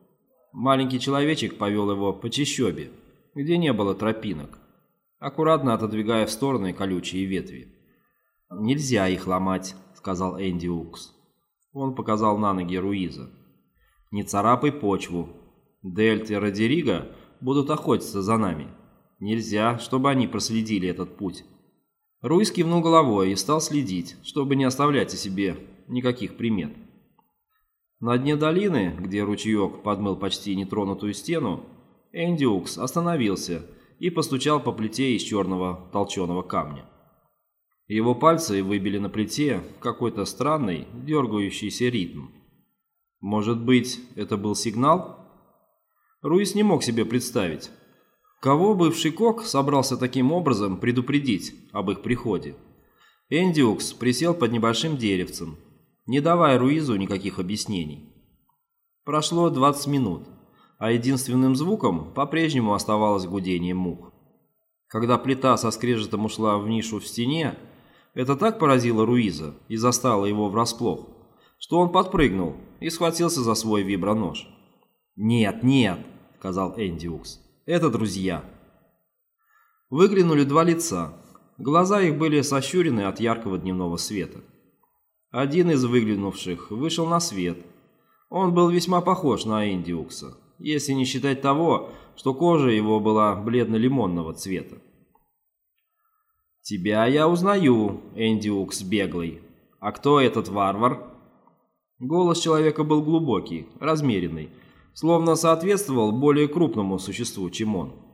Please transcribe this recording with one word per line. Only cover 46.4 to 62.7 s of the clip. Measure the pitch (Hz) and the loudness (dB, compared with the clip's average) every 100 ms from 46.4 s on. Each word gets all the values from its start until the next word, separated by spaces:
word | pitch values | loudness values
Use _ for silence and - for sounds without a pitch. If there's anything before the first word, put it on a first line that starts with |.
| 202 202 | 2 2
не | |
мог | 214 151 | 2 2
себе | 123 113 | 2 -2
представить, | 101 123 123 120 90 73 - - _ _ _ _ _ _ | 0 -2 -2 -2 -2 -6 -12 -20 _ _ _ _ _ _
кого | 131 143 202 196 | 0 4 4 4
бывший | 170 - 156 | 2 2 -2
Кок | 147 233 226 | 2 2 2
собрался | - 139 139 143 127 123 | -2 0 2 2 0 -2
таким | 123 135 127 | -2 2 2
образом | 175 151 107 101 90 | 2 0 0 0 0
предупредить | 120 123 123 143 135 104 - - _ | 0 0 0 0 0 -2 -4 -16 _
об | 101 98 | -4 -4
их | 98 | -4
приходе. | - 120 117 90 73 - - _ _ _ _ _ _ | -4 -4 -2 -4 -6 -16 -20 _ _ _ _ _ _
Энди | 156 185 156 | 0 2 4
Укс | 120 95 - | 4 4 -4
присел | - 120 127 170 170 | -2 0 2 0 2
под | 117 | 0
небольшим | 117 113 113 160 147 | 2 2 0 -2 0
деревцем, | 110 92 87 - 80 78 - _ _ _ - | 0 0 -2 -8 -12 -14 -20 _ _ _ -2
не | 135 | 0
давая | 160 175 156 123 | 4 4 6 6
Руизу | 131 156 147 101 | 4 2 0 -2
никаких | 95 98 98 95 | -2 -2 -4 -4
объяснений. | 90 107 - 95 76 73 - _ _ _ _ _ _ _ _ _ | -4 -4 -4 -4 -6 -10 -20 _ _ _ _ _ _ _ _ _
Прошло | - 151 151 170 170 | -4 -2 0 2 2
двадцать | 131 139 143 139 | 4 4 4 0
минут, | 143 110 80 - - _ _ _ _ | 0 0 -2 -10 -20 _ _ _ _
а | 110 | 0
единственным | 120 127 131 127 127 131 131 | 0 2 0 0 2 4 4
звуком | 170 214 113 85 78 | 0 2 0 -2 -4
по-прежнему | - 143 156 160 135 107 | -4 -2 0 0 2 2